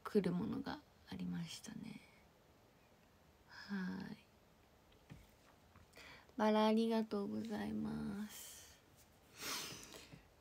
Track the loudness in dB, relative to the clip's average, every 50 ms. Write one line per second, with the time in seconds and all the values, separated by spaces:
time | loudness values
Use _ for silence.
0 | -10 2 4 4 4 6 2 2 0 0 -2 -2 -2 -4 -6 -8 -10 -16 -20 -20
1 | -14 -12 -8 -6 -4 -4 -2 -4 -4 -6 -8 -10 -10 -10 -10 -10 -10 -10 -12 -14
2 | -16 -18 -20 -20 -20 -20 -20 -20 -20 -20 -20 -20 -20 -20 -20 -20 -20 -20 -20 -20
3 | -20 -20 -20 -20 -20 -20 -20 -20 -20 -20 -16 -16 -8 -4 -4 -2 -2 -2 -2 -4
4 | -6 -8 -10 -12 -14 -20 -20 -20 -20 -20 -20 -20 -20 -20 -20 -20 -20 -20 -20 -20
5 | -18 -18 -18 -18 -18 -20 -20 -20 -20 -20 -20 -20 -20 -20 -20 -20 -20 -20 -20 -20
6 | -18 -18 -18 -20 -20 -12 0 4 6 6 8 8 8 8 8 6 6 6 4 4
7 | 4 2 2 0 0 0 0 -2 -2 -2 -2 -2 -2 -2 0 0 0 -2 -2 -2
8 | -2 -2 -2 -4 -6 -6 -8 -12 -12 -12 -14 -14 -16 -18 -20 -20 -20 -20 -20 -20
9 | -20 -20 -20 -20 -20 -20 -14 -8 -6 -4 -4 -4 -4 -6 -8 -10 -12 -14 -16 -16
10 | -16 -16 -18 -20 -20 -20 -20 -20